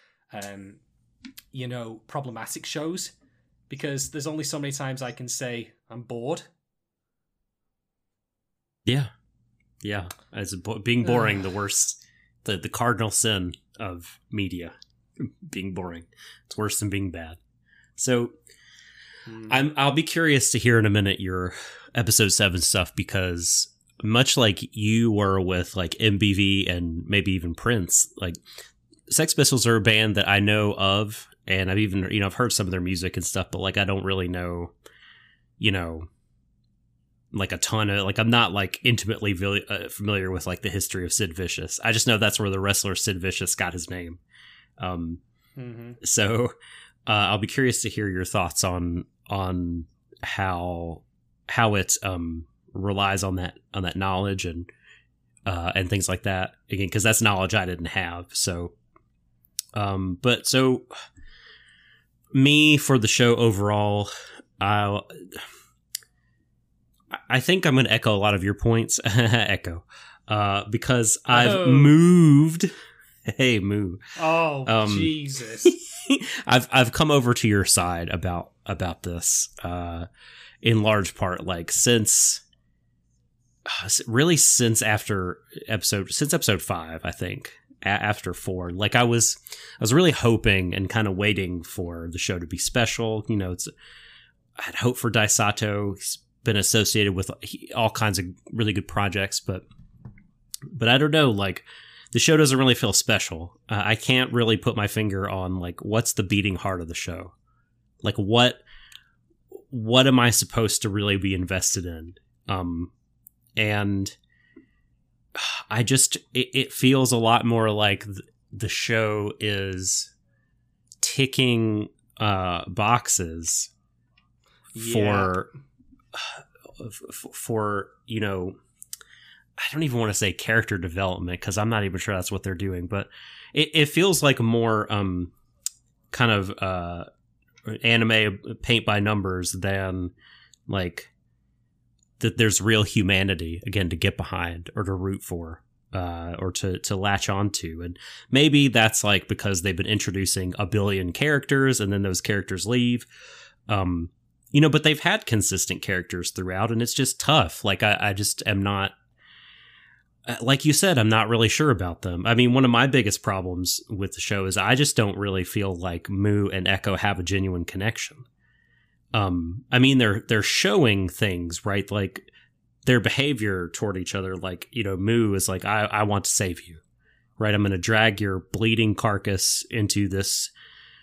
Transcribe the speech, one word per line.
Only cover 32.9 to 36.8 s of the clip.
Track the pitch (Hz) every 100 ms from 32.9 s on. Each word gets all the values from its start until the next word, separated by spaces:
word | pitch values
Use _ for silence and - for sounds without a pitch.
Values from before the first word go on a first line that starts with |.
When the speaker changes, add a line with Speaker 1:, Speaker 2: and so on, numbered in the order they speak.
| 90 92 -
Speaker 2:
and | 87
stuff, | 98 90
but, | -
like, | 95 101
I |
don't | 98 98
really | 95 95 90
know, | 90 87 87 85 _ - _ - - _ _ _ -
you | 104
know, | 95 85 80 85 _ _ _ _ _ _ _